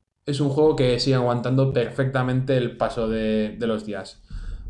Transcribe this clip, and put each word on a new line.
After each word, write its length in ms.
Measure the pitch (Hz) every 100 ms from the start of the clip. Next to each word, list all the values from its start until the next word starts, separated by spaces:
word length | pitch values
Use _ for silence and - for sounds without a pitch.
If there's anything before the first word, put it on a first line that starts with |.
| _ _ -
es 160 | 139
un 80 | 147
juego 260 | 139 156 139
que 240 | 127 120
sigue 160 | 139 127
aguantando 560 | 123 120 123 131 135
perfectamente 840 | 131 117 - 131 135 127 127 127 -
el 180 | 120 -
paso 320 | 110 120 110
de, 480 | 110 110 107 107 90
de 100 | 113
los 180 | 110 107
días. 360 | 98 95 - _ - - - -